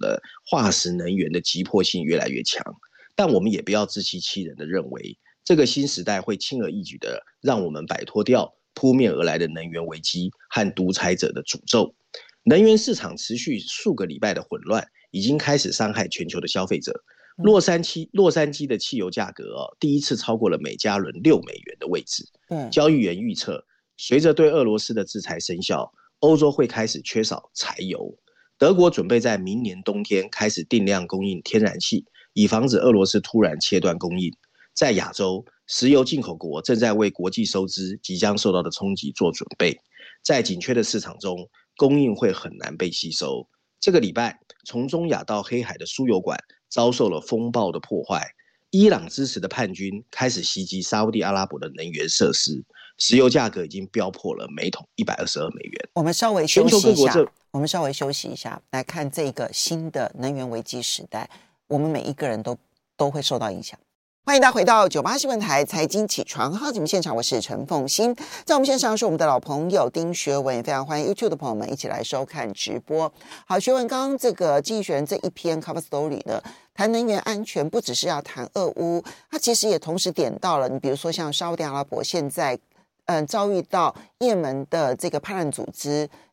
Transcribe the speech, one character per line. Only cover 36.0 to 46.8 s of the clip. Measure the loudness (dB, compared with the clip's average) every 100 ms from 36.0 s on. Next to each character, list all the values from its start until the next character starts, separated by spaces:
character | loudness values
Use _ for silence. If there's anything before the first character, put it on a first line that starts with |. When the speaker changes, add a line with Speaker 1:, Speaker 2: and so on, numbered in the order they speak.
Speaker 1:
进 | 6 0
口 | -4
国 | -8 -8 -6
正 | 0 2
在 | 2
为 | 4 2
国 | 0 -4
际 | -2
收 | -2 -2 -2
支 | -4 -8 -8
即 | -8 -2
将 | 0 2
受 | 2
到 | 2
的 | -2
冲 | -6 -4 -4
击 | -6
做 | 0 0
准 | 0 -10 -2
备。 | -2 -2 _ _ -20 -8
在 | 0 0
紧 | 0 -4
缺 | 0
的 | 0
市 | 0 -4
场 | -6 -10
中， | -8 -8 -10 _ _ 2
供 | 4 6
应 | 4
会 | 2 0
很 | 0 -8 -12
难 | -12
被 | -6 -6
吸 | -4 -6
收。 | -6 -6 -6 -10 _ _ _
这 | 4
个 | 4
礼 | 2
拜， | -2 -4 -6 _ _
从 | -10 -6 -4
中 | -2 -2
亚 | -4
到 | -2 -6
黑 | -4 -6
海 | -6 -10
的 |
输 | -10 -4 0
油 | 2
管 | 0 -6 -10 _ _
遭 | 2